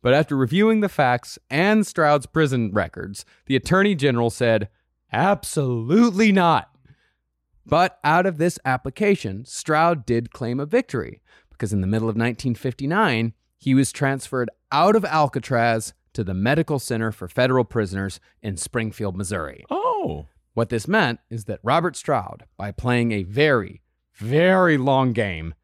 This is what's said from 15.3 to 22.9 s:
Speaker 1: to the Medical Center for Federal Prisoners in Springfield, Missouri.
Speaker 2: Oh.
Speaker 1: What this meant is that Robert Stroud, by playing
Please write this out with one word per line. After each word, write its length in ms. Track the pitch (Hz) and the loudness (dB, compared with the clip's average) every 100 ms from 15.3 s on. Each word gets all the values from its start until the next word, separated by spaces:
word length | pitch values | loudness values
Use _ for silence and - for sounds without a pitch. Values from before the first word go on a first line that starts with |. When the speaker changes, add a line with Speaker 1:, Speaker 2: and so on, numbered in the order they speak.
| 135 - 123 117 113 - _ _ | -2 -2 0 2 0 -4 _ _
Speaker 1:
to 100 | - | -6
the 120 | 95 92 | -4 -2
Medical 440 | 107 156 160 143 | 0 0 0 -4
Center 320 | - 117 113 | -2 -4 -4
for 160 | 107 90 | -6 -8
Federal 380 | - 127 131 117 | 0 2 2 0
Prisoners 560 | 120 101 95 98 - _ _ | -2 -2 -4 -6 -8 _ _
in 140 | 107 92 | -10 -8
Springfield, 600 | - 120 110 - 104 90 | -6 -6 -6 -6 -6 -6
Missouri. 480 | 92 98 76 64 - | -6 -6 -8 -12 -8
Speaker 2:
Oh. 580 | 349 480 427 370 76 78 _ _ | -4 -2 -2 -4 -8 -12 _ _
Speaker 1:
What 160 | - 117 | -4 -2
this 180 | 117 143 | -4 0
meant 320 | 214 147 120 _ | 0 0 -4 _
is 160 | 117 101 | -12 -10
that 140 | 104 | -8
Robert 340 | 113 156 170 - | 0 0 0 -6
Stroud, 480 | - 131 92 - - _ | -4 -2 -4 -16 -20 _
by 160 | 101 | -10
playing 400 | - 123 | -6 0